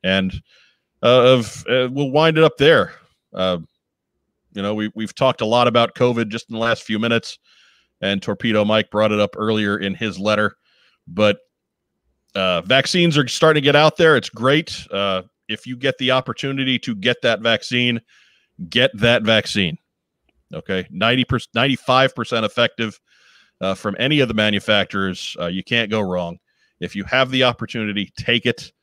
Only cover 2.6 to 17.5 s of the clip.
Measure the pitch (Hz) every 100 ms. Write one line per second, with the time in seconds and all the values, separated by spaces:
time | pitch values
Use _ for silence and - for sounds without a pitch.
2.6 | 156 147 90 - _ _ _ 92 92 90
3.6 | 78 _ _ _ _ _ _ _ _ 104
4.6 | 101 107 107 104 110 - 131 - 110 120
5.6 | 120 117 117 - 123 117 113 113 - 113
6.6 | 113 113 - 107 117 117 - - _ _
7.6 | _ _ _ _ 98 98 - 101 117 107
8.6 | 104 110 104 104 107 104 104 - 107 107
9.6 | 104 101 98 92 113 92 104 107 104 _
10.6 | _ _ _ _ - 87 107 101 _ _
11.6 | _ _ _ _ _ _ _ 98 92 87
12.6 | 92 131 131 180 170 147 127 - 160 151
13.6 | 139 143 156 - 165 147 - 113 123 151
14.6 | 170 - - 98 101 92 90 _ - 107
15.6 | 123 123 135 131 127 131 127 120 139 135
16.6 | 131 123 - 107 110 120 120 107 113